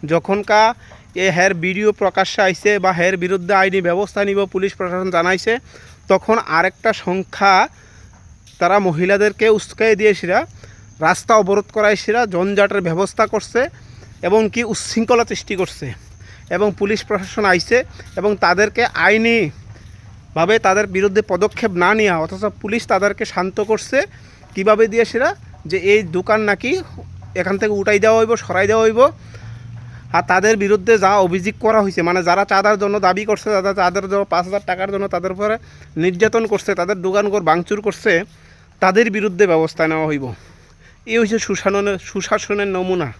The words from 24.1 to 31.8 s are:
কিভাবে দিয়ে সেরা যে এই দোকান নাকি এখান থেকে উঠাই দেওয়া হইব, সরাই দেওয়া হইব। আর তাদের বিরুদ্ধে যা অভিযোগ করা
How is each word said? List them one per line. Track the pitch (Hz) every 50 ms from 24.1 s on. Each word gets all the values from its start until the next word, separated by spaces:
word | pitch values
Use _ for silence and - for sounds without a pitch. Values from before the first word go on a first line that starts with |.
| - - - - - - - -
কিভাবে | - 190 190 214 214 208 220 220
দিয়ে | 202 233 226 -
সেরা | - 226 262 330 403 - - - - - - 156
যে | 170 190 170 196
এই | 208 214 202 170 156
দোকান | 180 185 - 214 220 214 208
নাকি | 202 - - 247 320 381 - - - - - - - - - - - 185
এখান | 180 185 196 196
থেকে | 220 214 208 202
উঠাই | 196 208 208 202 196
দেওয়া | 220 220 226
হইব, | 226 220 233 220 -
সরাই | - 180 180 196 202
দেওয়া | 214 220 220
হইব। | 220 220 226 262 302 - - - - - - - - - - - - - - - - - - - - -
আর | 170 - -
তাদের | 180 185 190 214 226 208 202
বিরুদ্ধে | 196 208 208 185 214 226 214 190
যা | 190 202 208 190
অভিযোগ | 180 170 190 175 202 - - -
করা | 220 220 220